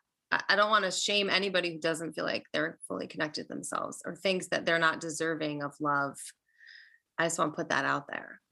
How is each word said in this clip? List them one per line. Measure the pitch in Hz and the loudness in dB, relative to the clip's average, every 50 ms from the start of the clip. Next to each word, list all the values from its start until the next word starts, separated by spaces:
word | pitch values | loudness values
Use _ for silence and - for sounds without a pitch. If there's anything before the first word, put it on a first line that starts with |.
| _ _ _ _ _ - | _ _ _ _ _ 0
I, | - - - - | 0 0 2 4
I | 196 | 4
don't | 202 214 214 | 4 6 6
wanna | 220 208 196 185 | 6 4 4 2
shame | 180 - - 208 202 208 202 196 | 0 0 0 2 2 2 4 4
anybody | - 185 202 196 185 180 175 175 160 | 4 2 2 2 2 2 0 0 -2
who | 156 | 0
doesn't | 160 165 160 156 170 151 - | 0 0 0 0 -2 -6 -4
feel | - - | -4 -2
like | - - - - - - | -2 -2 -2 -4 -4 -2
they're | 156 156 170 - - - - | -2 -2 -2 -4 -8 -10 -8
fully | - - - | -6 -6 -6
connected | - - 165 156 156 156 160 - - | -6 -4 -4 -4 -4 -4 -6 -8 -8
themselves | - - - - - - - - - - - | -8 -8 -6 -4 -4 -4 -4 -4 -8 -8 -10
or | - 175 | -10 -8
thinks | - - 196 185 185 180 - | -2 0 0 0 0 0 -2
that | 170 - - | -2 0 2
they're | 170 165 165 | 2 2 4
not | 165 160 156 - | 4 2 2 0
deserving | 165 165 151 156 160 165 160 151 156 151 147 147 | -4 -6 -4 -2 -2 -2 0 0 -2 -2 -2 -2
of | 143 139 - - | -4 -6 -6 -2
love. | 151 147 143 143 143 139 139 - - - - _ _ _ _ _ - - - - - - _ _ _ _ _ - | 0 2 2 2 2 0 -4 -8 -14 -16 -16 _ _ _ _ _ -20 -20 -20 -20 -20 -20 _ _ _ _ _ 0
I | 165 170 | 0 2
just | 165 - | 2 2
wanna | 165 151 | 0 0
put | 151 175 160 - | 0 -2 -2 0
that | 151 131 139 | 2 2 2
out | 139 139 143 139 - | 2 0 0 -2 -4
there. | - - - - - - _ - | -8 -8 -8 -10 -16 -20 _ -14